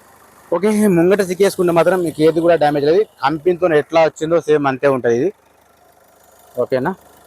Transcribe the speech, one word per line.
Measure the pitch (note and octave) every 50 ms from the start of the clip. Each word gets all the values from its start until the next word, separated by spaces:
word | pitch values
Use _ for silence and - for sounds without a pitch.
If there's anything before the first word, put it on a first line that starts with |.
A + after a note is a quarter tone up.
| _ _ _ _ _ _ _ _ _ - E3+
ఓకే, | F3 F#3 G#3+ G#3+ G#3 G#3+ G#3 F3+
ముంగట | E3 E3 F3+ G3+ G3 G3+ F3
చెక్ | F#3 E3+ G3+
చేసుకుంటే | F#3+ - - F3+ F3 E3+
మాత్రం | E3+ D#3+ F3+ F#3 F#3 F3
మీకు | D#3 C3 - D3+
ఏది | D#3+ D#3 E3+ E3
కూడా | E3+ E3+ D#3 D3+
డ్యామేజ్ | D3 D3+ D3 C#3 D3
లేదు, | E3 G3 G#3+ - _ - B2+
కంపెనీతో | C#3 D#3 D#3 D3 F#3 F3+ D#3 F3+ F3 D#3 D3
ఎట్లా | C#3 - D#3+ E3 D#3+
వచ్చిందో | D3+ - - D#3+ D#3+ E3+ E3 -
సేమ్ | D3+ D3+ D3 C#3+ C#3
అంతే | C3 B2 - C#3+ C3+
ఉంటుంది | B2+ A#2 A#2+ A#2 A#2+
ఇది, | D3 F#3+ - _ _ _ _ _ _ _ _ _ _ _ _ _ _ _ _ _ _ _ _ _ _ _ - B2 A#2+
ఓకేనా? | - C3+ B2+ C3 E3+ F#3+ - _ - - - _